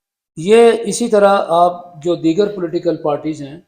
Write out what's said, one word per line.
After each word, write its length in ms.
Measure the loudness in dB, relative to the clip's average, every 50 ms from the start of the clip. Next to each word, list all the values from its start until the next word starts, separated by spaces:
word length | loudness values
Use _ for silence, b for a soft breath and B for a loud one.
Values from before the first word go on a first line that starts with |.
| _ _ _ _ _ _ _
یہ 360 | -6 0 2 4 6 6 6 4 2
اسی 280 | -2 -6 -6 -4 -2 0
طرح 360 | 2 4 4 4 4 2 0 0
آپ 540 | 2 2 2 2 0 -4 -12 -20 -18 -8 -4
جو 120 | -4 -4
دیگر 400 | -2 0 0 0 0 -2 -2 -4
پولیٹیکل 420 | -6 -8 -6 -6 -4 -4 -4 -4
پارٹیز 460 | -4 -4 -4 -4 -4 -6 -8 -10 -10 -12
ہیں 180 | -16 -16 -18 -20